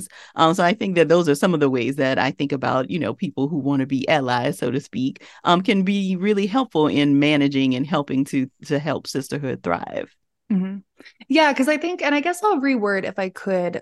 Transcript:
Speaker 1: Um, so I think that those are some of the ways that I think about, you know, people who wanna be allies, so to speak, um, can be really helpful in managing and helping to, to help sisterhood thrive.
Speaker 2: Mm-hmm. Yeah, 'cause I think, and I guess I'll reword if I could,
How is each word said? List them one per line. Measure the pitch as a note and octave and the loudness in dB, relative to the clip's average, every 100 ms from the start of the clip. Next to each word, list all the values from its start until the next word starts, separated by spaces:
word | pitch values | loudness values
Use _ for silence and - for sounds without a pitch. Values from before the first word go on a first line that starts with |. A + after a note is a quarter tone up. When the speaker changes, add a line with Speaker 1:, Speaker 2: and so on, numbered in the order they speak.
| - - - - | -8 -18 -10 2
Speaker 1:
Um, | D#3+ | 2
so | F#3 | 4
I | F3 | 2
think | - G3+ E3+ | 2 0 2
that | D#3 | 4
those | E3+ E3+ | 4 4
are | C#3+ | 2
some | F#3 | 2
of | D#3+ | 2
the | C#3 | 2
ways | C3 A#2 C#3+ | 2 -2 0
that | C3 C3+ | 0 2
I | C3 | 0
think | - C#3+ | -2 -4
about, | C#3 C3 B2+ C3+ | -2 -2 -2 -2
you | F3+ | -4
know, | G#2+ | -4
people | A2+ - - C#3 | -4 -6 -4 -4
who | E3 | -2
wanna | C3+ C#3 C3 | -2 0 0
be | C3+ - | -2 0
allies, | D#3 B2+ B2 C3 C#3+ | 0 2 0 -2 -2
so | C#3 | -4
to | B2+ | -4
speak, | - - C3 - - - - | -6 -6 -6 -6 -20 -6 2
um, | F3 | 2
can | F#3 G3 | 2 2
be | F#3+ G3+ F#3+ F#3 | 2 0 -2 -2
really | G3 G3+ G3 | 0 0 0
helpful | A#3+ C4 D#3+ D3+ | 0 0 2 2
in | B2+ D3 C#3 | 2 2 4
managing | D3 D3+ C#3 C#3 C3+ B2+ | 4 4 2 2 0 0
and | C#3+ | -2
helping | D3+ C#3+ C3+ C3+ | -2 -2 -2 -2
to, | C#3+ C3 _ - | -2 -4 _ -4
to | C#3+ | -4
help | D3+ C3 - | -2 -6 -4
sisterhood | C#3 - C#3+ C3+ B2 | -8 -6 -6 -6 -6
thrive. | - E2+ - - - _ _ _ - | -4 -4 -4 -10 -10 _ _ _ -4
Speaker 2:
Mm-hmm. | G3 F#3+ G3 - _ - _ - | -4 -4 -10 -16 _ -20 _ -2
Yeah, | D4 D4+ | 2 4
'cause | C4+ C4+ | 2 0
I | D4+ | 0
think, | E4+ F4+ | -2 -4
and | D4 | 0
I | C#4+ | 0
guess | D#4+ F4+ | 0 -2
I'll | G#4+ E4+ | 0 0
reword | C#4 B3+ G3+ G3 - | 0 0 0 -2 -4
if | F#3+ | -6
I | F#3+ | -6
could, | - - F#3 F3 F3+ | -6 -2 0 0 -4